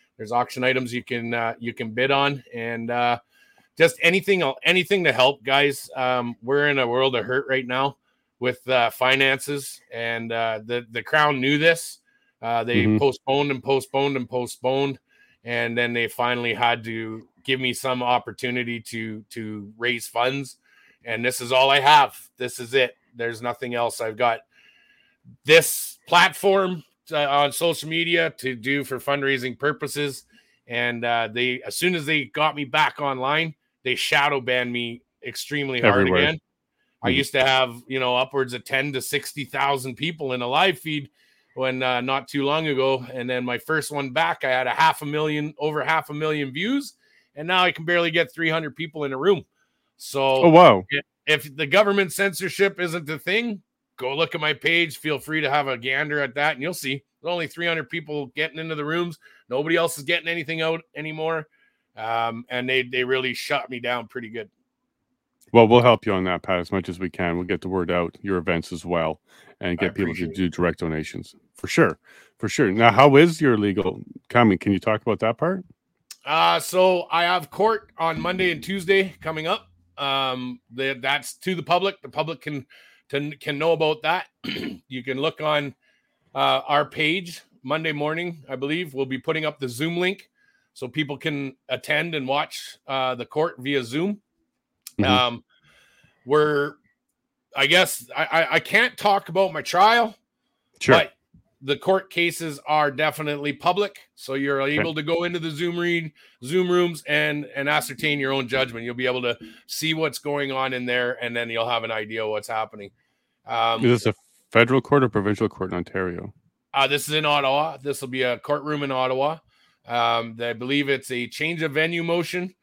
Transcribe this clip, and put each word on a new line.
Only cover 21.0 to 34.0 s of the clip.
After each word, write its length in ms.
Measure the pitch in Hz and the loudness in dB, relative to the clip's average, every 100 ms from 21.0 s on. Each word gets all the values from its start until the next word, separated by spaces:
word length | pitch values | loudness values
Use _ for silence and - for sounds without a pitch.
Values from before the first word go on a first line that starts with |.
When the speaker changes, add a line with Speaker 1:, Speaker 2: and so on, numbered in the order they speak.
Speaker 1:
And 200 | 120 113 | -8 -4
this 160 | 123 - | -2 -4
is 100 | 120 | 0
all 200 | 131 135 | 4 6
I 100 | 139 | 6
have. 360 | 143 151 139 - - - | 8 8 6 0 -20 -8
This 220 | 123 - | -8 -8
is 140 | 117 | 0
it. 220 | 135 120 - _ | 2 2 -2 _
There's 280 | 120 117 113 | -8 -6 -4
nothing 320 | 120 117 123 | -6 -6 -4
else. 260 | 120 117 - | -2 -2 -2
I've 160 | 113 107 | -6 0
got 240 | 120 110 _ _ _ _ _ _ _ _ - - | 0 0 _ _ _ _ _ _ _ _ -20 -10
this 540 | - 160 156 - - - - | 6 6 6 -4 -8 -12 2
platform, 800 | 170 185 - 202 196 185 175 - _ - | 4 4 4 2 2 0 -4 -12 _ -6
uh, 180 | 151 143 | -2 2
on 240 | 143 143 | 2 2
social 360 | - 170 156 151 | 2 -2 -2 -4
media 420 | 165 170 170 165 - | -2 0 2 0 -2
to 160 | 131 | -6
do 300 | 120 123 143 | -6 -2 -2
for 140 | 135 127 | -2 -6
fundraising 600 | - 143 135 135 127 117 | -2 0 0 0 -2 -4
purposes. 640 | 147 147 143 143 143 127 _ _ _ _ - | -4 -4 -6 -4 -4 -6 _ _ _ _ -8
And, 380 | 120 120 120 | -2 -2 -2
uh, 240 | 120 117 113 | 0 0 0
they, 300 | 117 127 123 | -2 -2 -2
as 140 | - - | -8 -2
soon 180 | 175 | -2
as 120 | 175 143 | -2 0
they 200 | 156 120 | -2 -2
got 280 | 147 151 | 0 0
me 100 | 143 | 0
back 360 | 135 151 139 - | -2 2 2 0
online, 540 | 143 131 131 151 165 - _ _ | -4 -2 0 0 -2 -8 _ _
they 120 | 127 | -4
shadow 460 | 123 | -4